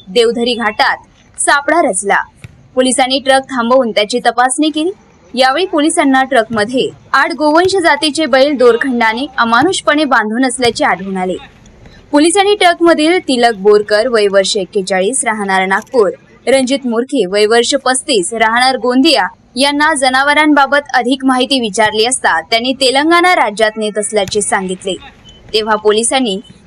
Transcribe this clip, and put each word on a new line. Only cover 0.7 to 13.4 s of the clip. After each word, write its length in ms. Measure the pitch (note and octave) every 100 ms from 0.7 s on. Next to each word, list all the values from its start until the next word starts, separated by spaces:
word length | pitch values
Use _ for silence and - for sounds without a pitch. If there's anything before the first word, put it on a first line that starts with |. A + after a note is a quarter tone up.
| G#3+ B3+ E3+ - _ _ -
सापळा 400 | - C#4+ C#4+ D#4+
रचला. 400 | D4+ F#3+ G3 F3 - _ - - _ B3+
पोलिसांनी 440 | C4 B3 B3+ C4+
ट्रक 220 | C4+ C4+ C4
थांबवून 420 | C4 A#3 B3+ A#3
त्याची 280 | G3+ G#3 B3 A#3+
तपासणी 440 | A#3 B3+ C#4 D#4
केली. 220 | D4+ E4 G#4 - _ -
यावेळी 320 | A#3 C4 C#4 F#4+
पोलिसांना 580 | E4 D4+ E4 C#4+ C4
ट्रकमध्ये 680 | C4 C4 A3 A3 G#3 B3+ D#3 - -
आठ 180 | C4 D#4+
गोवंश 440 | C4+ D4+ D#4 F#4 F#4+
जातीचे 500 | E4 D4 D#4 C#4+ D#4
बैल 320 | C4 C#4 C4+
दोरखंडाने 680 | B3 A3+ C#4 A#3+ A3+ A3+ D4 -
अमानुषपणे 680 | A#3 A#3 D#4+ F#4 - D4
बांधून 420 | D4+ B3 G#3+ A3+ C4
असल्याचे 400 | B3 A#3+ A#3 C4
आढळून 320 | F3+ F#3+ F#3+
आले. 180 | F#3 F3+ - - - - - - -
पोलिसांनी 440 | D4 E4 G4 G4 G#4
ट्रकमधील 640 | F4+ E4+ E4+ D4+ D4+ F4+
तिलक 360 | - B3